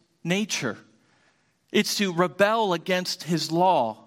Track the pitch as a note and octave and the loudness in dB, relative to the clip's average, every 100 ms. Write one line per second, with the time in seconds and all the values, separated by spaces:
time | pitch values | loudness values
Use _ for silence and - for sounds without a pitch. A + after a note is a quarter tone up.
0 | _ _ E3+ F#3+ A3 - B2+ F#2+ - _ | _ _ -4 -2 -2 -4 -4 -6 -14 _
1 | _ _ _ _ _ _ _ A3 G3+ - | _ _ _ _ _ _ _ 0 0 -2
2 | G3+ E3+ F3 C#3 G3+ A3+ G#3 E3+ F3 F#3 | -2 0 0 2 2 2 0 0 0 -2
3 | F#3 - D3+ E3+ C#3+ E3 F#3 E3 A2+ G#2+ | -2 -8 -4 -2 0 2 4 4 0 -4